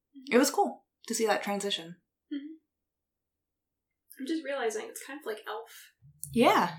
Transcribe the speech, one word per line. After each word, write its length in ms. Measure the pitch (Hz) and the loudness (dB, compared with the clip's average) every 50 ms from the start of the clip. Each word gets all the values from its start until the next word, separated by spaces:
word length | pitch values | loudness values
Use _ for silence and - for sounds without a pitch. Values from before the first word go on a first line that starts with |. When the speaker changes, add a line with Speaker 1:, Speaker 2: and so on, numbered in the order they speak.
| _ _ - 277 262 277 | _ _ -20 -16 -2 2
Speaker 1:
it 60 | - | 4
was 120 | 240 285 - | 4 4 4
cool 360 | - 403 392 254 - - _ _ _ _ _ | 4 2 2 2 -2 -8 _ _ _ _ _
to 60 | - 226 | -6 -2
see 120 | - 226 | 0 2
that 160 | 214 196 - - | 2 2 0 0
transition. 540 | 208 202 202 202 202 196 - 165 165 180 - _ _ _ _ _ - 302 | -2 -4 -2 -2 -2 -4 -4 -6 -10 -16 -20 _ _ _ _ _ -12 -10
Speaker 2:
Mm-hmm. 220 | 277 277 311 320 320 _ _ _ _ _ _ _ _ _ _ _ _ _ _ _ _ _ _ _ _ _ _ _ _ _ _ _ _ _ - - - | -10 -10 -12 -16 -20 _ _ _ _ _ _ _ _ _ _ _ _ _ _ _ _ _ _ _ _ _ _ _ _ _ _ _ _ _ -20 -14 -8
I'm 80 | 269 | -4
just 160 | - 330 320 262 | -4 -4 -2 -2
realizing 400 | 269 285 269 233 220 208 214 - - | -4 -4 -2 -2 -2 -2 -4 -6 -10
it's 140 | - - - | -12 -14 -12
kind 140 | - 277 294 | -12 -12 -10
of 60 | - | -8
like 140 | 226 214 - - | -8 -8 -8 -8
Elf. 440 | - 214 466 453 - - - - - _ _ - - - _ - - - | -10 -10 -10 -10 -14 -18 -20 -20 -20 _ _ -20 -20 -18 _ -10 0 4
Speaker 1:
Yeah. 380 | 233 247 320 403 320 185 165 - | 6 6 8 6 6 4 2 -2